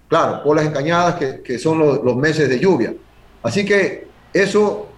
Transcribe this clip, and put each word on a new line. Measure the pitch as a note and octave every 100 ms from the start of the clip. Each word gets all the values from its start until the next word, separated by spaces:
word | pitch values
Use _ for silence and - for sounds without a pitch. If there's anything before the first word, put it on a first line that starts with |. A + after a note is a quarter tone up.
| -
claro, | C3+ C3 -
por | C#3+ D#3
las | D#3
encañadas | D3 D3+ E3+ F3 -
que, | C3+ C3
que | - A#2+
son | D#3+ D#3+
los, | D3+ C3
los | B2+ B2
meses | D#3 D#3 C3+
de | B2
lluvia. | F#3 D3+ G2 - - _ - -
Así | A2+ D3+
que | G3+ G3+ D#3+ - - - -
eso, | E3+ G3 G#3 G3+ - -